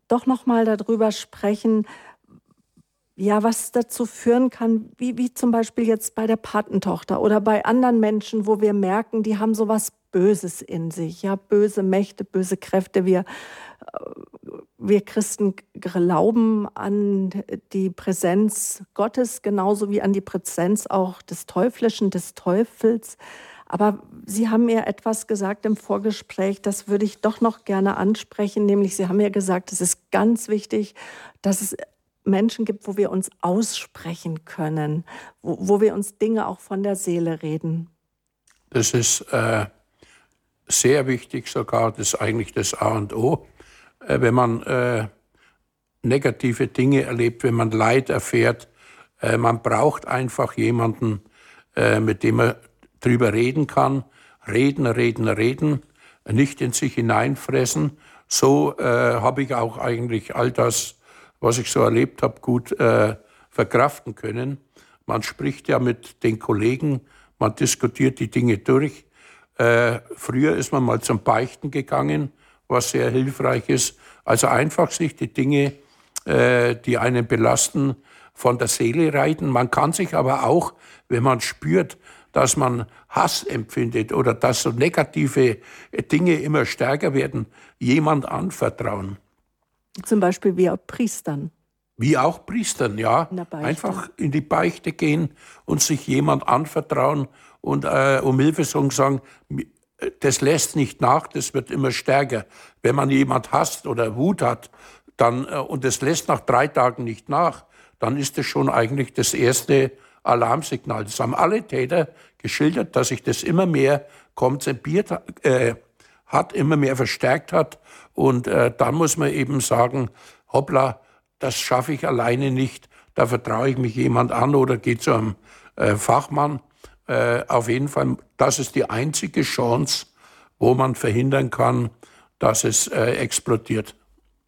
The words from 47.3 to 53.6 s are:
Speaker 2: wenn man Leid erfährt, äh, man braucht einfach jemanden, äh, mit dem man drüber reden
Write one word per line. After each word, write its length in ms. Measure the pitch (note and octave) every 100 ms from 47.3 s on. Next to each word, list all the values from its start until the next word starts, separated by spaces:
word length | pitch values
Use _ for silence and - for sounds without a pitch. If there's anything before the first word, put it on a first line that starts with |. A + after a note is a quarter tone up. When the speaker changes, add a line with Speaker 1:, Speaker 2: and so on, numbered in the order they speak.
| A#2
Speaker 2:
wenn 120 | B2+
man 160 | A#2 A2+
Leid 400 | A2 A2 C3 C3
erfährt, 580 | C3 - A#2+ A#2 A#2 - _ - - - _
äh, 160 | A#2 A2+
man 260 | A#2 A#2
braucht 440 | A2 A2+ D3 - -
einfach 480 | B2+ B2+ - B2
jemanden, 640 | - A2+ A#2 A#2 G#2+ A2+ G#2 - _ - - _
äh, 260 | - A2+ A2
mit 220 | A2 G#2+
dem 140 | A#2 A#2
man 180 | A#2 - _ _ _ _
drüber 320 | B2 A#2+ A#2
reden 340 | G#2+ A#2+ D3